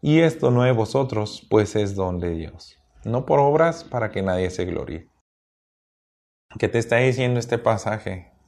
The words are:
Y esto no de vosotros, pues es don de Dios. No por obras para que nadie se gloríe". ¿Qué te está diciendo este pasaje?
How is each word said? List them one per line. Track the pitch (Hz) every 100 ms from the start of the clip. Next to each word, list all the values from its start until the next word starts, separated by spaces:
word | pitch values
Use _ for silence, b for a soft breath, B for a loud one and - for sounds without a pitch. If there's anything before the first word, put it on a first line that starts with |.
Y | 147 156
esto | 165 160 131
no | 123
de | 123
vosotros, | 120 110 135 127 107 107 - -
pues | 110 101 107
es | 104
don | 98 92 90
de | 87
Dios. | 82 78 80 - _ _ _
No | 104 120 127
por | 147
obras | 143 151 165 160
para | - 123 110
que | 101
nadie | 95 92 92
se | 90 92
gloríe". | 80 - 80 - _ _ _ _ _ _ _ _ _ _ _ _ _ _ -
¿Qué | 107
te | 117
está | 113 120
diciendo | 131 123 123 123
este | 120 117
pasaje? | 117 110 - 107 - 92 82 _